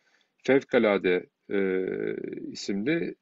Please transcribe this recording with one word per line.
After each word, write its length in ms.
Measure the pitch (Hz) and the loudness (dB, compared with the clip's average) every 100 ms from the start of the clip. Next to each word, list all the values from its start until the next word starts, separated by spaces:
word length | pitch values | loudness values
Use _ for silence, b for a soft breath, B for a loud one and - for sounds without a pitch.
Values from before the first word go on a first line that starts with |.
| _ _ _ _ | _ _ _ _
Fevkalade, 840 | - 135 - 127 110 98 92 90 - _ - | 2 2 4 4 4 4 2 0 -2 _ -6
e, 300 | 101 95 92 95 - - - - - - | -2 0 0 -2 -4 -4 -6 -8 -10 -12
isimli, 640 | - - 101 117 165 - - | -10 -6 -4 -2 -2 -4 -8